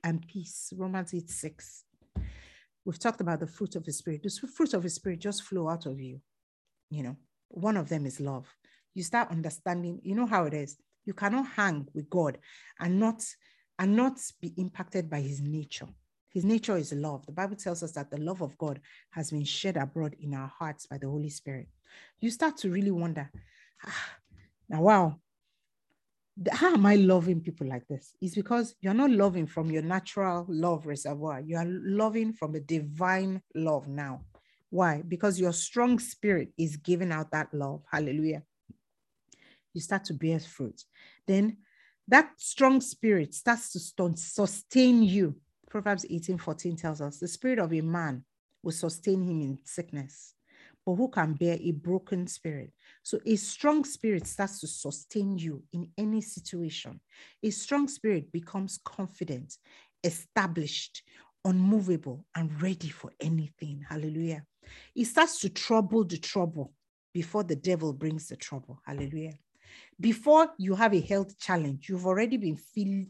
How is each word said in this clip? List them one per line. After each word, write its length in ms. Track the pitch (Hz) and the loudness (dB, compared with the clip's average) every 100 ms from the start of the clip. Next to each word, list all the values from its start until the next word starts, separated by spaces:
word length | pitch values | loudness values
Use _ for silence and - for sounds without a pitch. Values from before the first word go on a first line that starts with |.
and 220 | 170 160 165 | -2 -2 -4
peace. 440 | 196 165 - - 185 | -12 -12 -12 -12 -8
Romans 380 | 185 190 170 175 | -6 -4 -4 -6
eight 160 | 170 | -8
six. 520 | - 156 - - - _ _ _ - - - - - _ _ 190 | -10 -10 -12 -20 -20 _ _ _ -8 -8 -10 -20 -20 _ _ -10
We've 140 | - | -4
talked 220 | 233 226 | -4 -2
about 180 | 170 160 | -2 -4
the 80 | 160 | -6
fruit 280 | - 202 165 | -8 -8 -8
of 80 | 165 | -8
the 60 | |
Spirit. 300 | - 170 151 | -10 -8 -6
The 60 | 202 | -8
s-, 100 | - | -8
fruit 380 | 269 - 320 196 | -6 -2 0 0
of 80 | |
the 60 | 175 | -2
Spirit 300 | - 196 170 | -6 -6 -4
just 220 | 202 202 | -4 -6
flow 260 | - 185 160 | -6 -4 -2
out 200 | 165 151 | -4 -6
of 120 | 135 | -8
you. 220 | 131 135 _ _ _ _ _ _ - | -10 -14 _ _ _ _ _ _ -10
You 100 | 151 | -8
know, 160 | 127 - _ _ _ | -6 -10 _ _ _
one 280 | 175 208 202 | -4 0 0
of 140 | 147 | 0
them 160 | 160 139 | -2 -4
is 140 | - | -4
love. 280 | 139 131 - _ _ _ _ | -6 -6 -10 _ _ _ _
You 80 | 185 | -10
start 300 | 170 240 240 | -2 0 0
understanding, 680 | 165 160 - 180 175 175 175 | -2 -4 -6 -4 -4 -4 -6
you 100 | 185 | -4
know 140 | 214 233 | -2 2
how 160 | 202 | 2
it 100 | 156 | 2
is. 240 | 151 139 - _ _ 202 | -2 -6 -12 _ _ -10
You 100 | - | -2
cannot 320 | 202 254 262 | 0 0 -2
hang 400 | - 196 151 139 156 | 0 0 0 -4 -8
with 120 | 143 | -2
God 300 | 180 147 - - - - - | 0 2 -2 -12 -20 -20 -6
and 200 | 175 185 | 0 2
not, 260 | 220 226 - - _ _ _ - | 2 0 -8 -14 _ _ _ -2
and 160 | 190 220 | 2 4
not 240 | 262 262 - - | 4 0 -10 -10
be 140 | 170 170 | -10 -6
impacted 520 | 185 - 175 185 160 | -6 -6 -6 -4 -2
by 120 | 147 | -4
his 200 | 139 139 | -4 -4
nature. 460 | 143 156 147 - - - _ _ _ | -4 -4 -6 -12 -14 -18 _ _ _
His 160 | 185 190 | -2 2
nature 320 | 226 220 180 | 2 2 -2
is 160 | 143 | -2
love. 320 | 143 151 143 - | -4 -4 -6 -8
The 80 | |
Bible 240 | 160 196 202 | -6 -6 -6
tells 260 | 185 170 | -6 -6
us 80 | 165 | -6
that 160 | 151 143 | -8 -8
the 100 | 147 | -6
love 220 | 160 185 | -6 -4
of 160 | 143 - | -6 -4
God 220 | 156 139 - - _ | -6 -6 -12 -20 _
has 220 | 165 151 | -10 -6
been 120 | 151 | -4
shed 320 | 143 - 196 170 | -4 -4 -2 -2
abroad 400 | 139 165 151 151 | -2 -4 -6 -6
in 140 | 147 | -8
our 140 | 135 135 | -8 -10
hearts 380 | - 160 147 - | -10 -10 -10 -12
by 120 | 139 | -10
the 120 | 139 | -6
Holy 200 | 147 151 | -6 -6
Spirit. 380 | 147 143 135 - _ _ - - _ | -8 -12 -12 -14 _ _ -20 -20 _
You 80 | 233 | -4
start 260 | 233 311 311 | 0 0 0
to 100 | 190 | -2
really 220 | 185 196 | 2 2
wonder, 380 | 170 170 156 139 - - _ _ _ - | 0 -2 -4 -8 -12 -20 _ _ _ -12
"Ah, 300 | - - - _ - _ _ - | -10 -10 -14 _ -20 _ _ -6
now, 120 | 160 | 4
wow, 380 | 190 202 165 147 _ _ _ _ _ _ _ _ _ _ _ - | 6 8 6 0 _ _ _ _ _ _ _ _ _ _ _ -6
th-, 140 | 175 247 | -2 2
how 180 | 359 | 6
am 120 | 311 202 | 8 8
I 100 | 208 | 10
loving 460 | 185 180 170 165 | 8 6 4 0
people 260 | 165 - 135 | -2 -6 -6
like 180 | 123 - | -6 -8
this?" 260 | 139 - - | -10 -12 -8
It's 120 | 185 | -6
because 420 | 202 196 240 233 - | -4 0 0 0 -4
you're 140 | 190 | 0
not 160 | 220 285 | 4 6
loving 360 | 214 196 175 156 | 6 6 2 -2
from 240 | 165 160 | -2 -2
your 120 | 156 | 0
natural 640 | 160 185 185 202 190 175 175 | 0 -2 -4 -2 -2 -2 -2
love 380 | 160 175 160 151 | 0 0 0 -4
reservoir. 560 | 143 147 147 156 135 | -6 -6 -6 -4 -6
You 160 | 156 165 | -4 -2
are 80 | 170 | -2
loving 640 | 185 196 202 220 226 220 | -4 -2 0 2 0 -2
from 240 | 220 156 156 | -4 -6 -6
a 60 | |
divine 800 | 143 160 147 151 185 190 190 190 - | -2 -2 -2 -2 2 2 0 -4 -6
love 360 | 160 160 143 143 | -4 0 0 -2
now. 320 | 143 139 131 - - _ _ _ | -6 -6 -10 -14 -20 _ _ _
Why? 340 | 180 175 151 170 | 2 2 2 -2
Because 320 | 170 208 180 | 0 0 2
your 140 | 180 | 2
strong 480 | 170 - 240 247 240 | 0 -2 2 4 2
spirit 540 | - - 208 180 - - | 0 -2 2 2 0 -2
is 200 | 160 151 | -2 -2
giving 340 | - 175 185 | 0 2 2
out 200 | 156 156 | -2 -2
that 220 | 156 - | -2 -2
love. 300 | 147 139 147 - | -4 -4 -6 -4
Hallelujah. 520 | 160 147 147 156 156 - _ - - _ _ _ _ _ _ _ _ _ | -2 0 0 0 -2 -8 _ -20 -20 _ _ _ _ _ _ _ _ _
You 80 | 170 | -10
start 240 | - 196 196 | -4 -4 -2
to 80 | |
bear 260 | 143 160 160 | -2 0 0
fruit. 420 | - - 120 - - _ - _ - | -4 -8 -8 -10 -20 _ -20 _ 2
Then 300 | 196 214 - _ _ _ _ - | 4 4 0 _ _ _ _ 6
that 240 | 269 311 - | 6 6 -2
strong 420 | - - 262 262 | -6 4 6 6
spirit 540 | - - 220 190 147 | 2 0 4 4 2
starts 400 | - 240 233 - | -2 0 0 -2
to 60 | 180 | -10
stu-, 340 | - - 175 165 | -6 0 0 0
sustain 880 | - - 202 - - 254 254 240 | -4 0 0 -2 2 6 8 10
you. 320 | 208 196 160 - _ _ _ | 8 6 2 0 _ _ _
Proverbs 360 | 208 208 190 - | -2 0 0 -2
eighteen 280 | 170 165 180 | -4 -2 -4
fourteen 400 | - 156 175 165 | -4 -4 -4 -4
tells 240 | 160 151 | -4 -4
us, 180 | 143 - | -6 -6
"The 80 | 175 | -8
spirit 320 | - 254 233 | -4 0 2
of 140 | 165 | 2
a 80 | 160 | 0
man 420 | 160 170 156 131 - _ _ _ | 0 0 -2 -4 -10 _ _ _
will 80 | 170 | -8
sustain 480 | 165 165 165 202 190 | -4 -4 -2 0 0
him 200 | 180 160 | 0 -2
in 180 | 139 139 | -2 -6
sickness, 720 | - - 170 143 135 - - _ _ _ - _ - | -10 -12 -8 -8 -10 -14 -20 _ _ _ -20 _ -2
but 100 | 180 | 0
who 120 | 254 | 2
can 240 | 196 160 | 2 2
bear 240 | 147 170 165 | 2 2 2
a 100 | 175 | 0
broken 560 | 151 170 185 - 185 175 | -2 0 -2 0 -4 -4
spirit?" 460 | - 165 143 - _ - - | -8 -8 -8 -12 _ -20 -20
So 180 | - - - | -6 -2 2
a 120 | 208 | 0
strong 480 | - - 294 302 277 | 0 0 4 4 2
spirit 420 | - 220 180 - | -2 0 0 -2
starts 320 | - 196 - | -4 -4 -4
to 80 | 156 | -10
sustain 680 | - 143 - - 214 196 185 | -8 -8 -10 -6 -2 -2 -2
you 260 | 160 143 - | -4 -6 -8
in 180 | 175 170 - | -8 -8 -4
any 220 | 214 220 | -2 -2
situation. 800 | 214 - - 175 165 - - - _ - - _ | -4 -10 -10 -6 -6 -6 -12 -16 _ -20 -20 _
A 100 | 214 | -6
strong 360 | - - 285 285 | -4 -2 0 0
spirit 460 | - 220 170 135 | 0 0 0 -2
becomes 480 | 175 165 196 190 - | -8 -6 -6 -6 -8
confident, 720 | - - 185 - 165 127 - - _ - _ _ | -12 -8 -8 -8 -8 -8 -10 -18 _ -20 _ _
established, 1000 | 170 - - 220 190 165 147 - - - - - - _ 190 | -2 -2 -2 0 2 0 -2 -4 -8 -14 -20 -20 -20 _ 2
unmovable, 800 | 185 190 214 185 160 147 131 - 165 | 4 6 4 4 0 -2 -10 -8 -4
and 260 | 160 151 | -2 -2
ready 280 | 185 165 160 | -2 -2 -6
for 240 | - - - | -10 -16 -6
anything. 640 | 156 160 147 - 151 143 143 | 0 0 -2 -8 -10 -10 -8
Hallelujah. 560 | 156 156 156 165 151 147 _ - - - | -6 -4 -2 -4 -4 -10 _ -20 -20 -6
It 120 | - 233 | -2 2
starts 340 | 320 320 - | 4 4 2
to 100 | 196 | -4
trouble 540 | - - 226 196 220 | -2 2 4 4 2
the 140 | 175 160 | 2 -2
trouble 560 | - 196 170 160 135 _ _ _ _ | -4 0 0 -2 -8 _ _ _ _
before 320 | 175 160 208 175 | -6 -2 -2 -2
the 100 | 143 | -2
devil 380 | 185 170 156 | 0 0 0
brings 340 | 135 156 156 - | -2 -4 -4 -8
the 80 | - | -14
trouble. 460 | - 135 131 131 - | -10 -12 -12 -16 -10
Hallelujah. 520 | 139 139 156 160 147 _ _ - - - - | -8 -6 -6 -8 -12 _ _ -20 -20 -20 0
Before 480 | 220 226 294 311 320 320 | 2 4 8 10 8 2
you 180 | 190 190 | 0 4
have 180 | 226 | 6
a 60 | 185 | 4
health 400 | - 196 196 - | 2 0 -2 -6
challenge, 480 | - 175 143 139 - | 0 0 0 -4 -6
you've 200 | 180 185 | -2 2
already 280 | 190 233 254 | 2 2 0
been 220 | 180 151 | -2 -4
feel-, 480 | - 214 196 196 | -6 -4 -2 -2